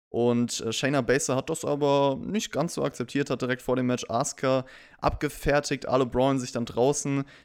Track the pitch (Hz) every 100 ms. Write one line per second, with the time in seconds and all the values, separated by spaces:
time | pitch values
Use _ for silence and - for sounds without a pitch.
0 | _ 117 120 120 120 - 113 110 131 143
1 | 117 131 - 131 139 160 143 147 143 139
2 | 139 135 - 202 - 131 165 - 139 -
3 | 120 143 143 127 123 127 - 127 127 123
4 | - 117 143 - 135 131 127 - - -
5 | 143 - 147 - 160 143 - 135 - 131
6 | 127 123 135 135 123 123 117 - 131 143
7 | 147 139 139 -